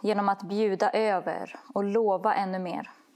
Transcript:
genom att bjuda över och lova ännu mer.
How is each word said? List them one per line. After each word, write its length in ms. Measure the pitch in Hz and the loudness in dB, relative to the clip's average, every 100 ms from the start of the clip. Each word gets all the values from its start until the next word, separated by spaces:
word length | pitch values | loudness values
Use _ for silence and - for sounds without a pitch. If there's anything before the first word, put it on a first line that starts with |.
genom 280 | 202 208 202 | -2 2 2
att 140 | 196 | 0
bjuda 480 | 175 202 214 190 208 | -2 0 0 2 2
över 640 | 214 220 185 165 - 95 - - | 2 2 2 -2 -6 -8 -12 -8
och 100 | 196 | -4
lova 520 | 202 214 220 185 214 - | 0 2 2 2 2 0
ännu 240 | 190 185 | 0 -4
mer. 320 | 180 - - - _ | -4 -6 -10 -16 _